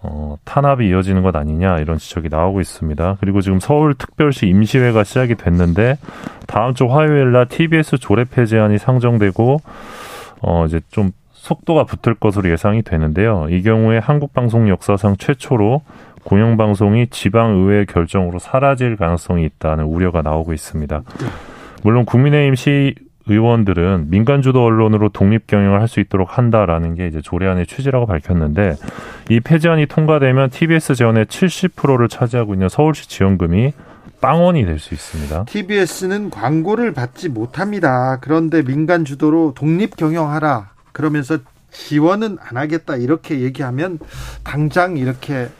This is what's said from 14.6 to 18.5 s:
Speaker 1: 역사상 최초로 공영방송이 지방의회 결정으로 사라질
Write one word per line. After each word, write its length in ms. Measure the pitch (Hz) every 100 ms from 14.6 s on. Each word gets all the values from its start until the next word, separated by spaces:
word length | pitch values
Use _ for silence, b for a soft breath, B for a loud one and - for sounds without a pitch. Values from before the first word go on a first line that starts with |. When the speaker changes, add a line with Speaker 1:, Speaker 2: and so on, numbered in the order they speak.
| 110
Speaker 1:
역사상 460 | 90 - 101 107 95
최초로 640 | - 143 - 123 104 139 - B B B
공영방송이 840 | - 98 113 113 107 98 104 110 120
지방의회 760 | - 101 113 113 101 95 104
결정으로 540 | 98 - 85 101 90 87
사라질 580 | -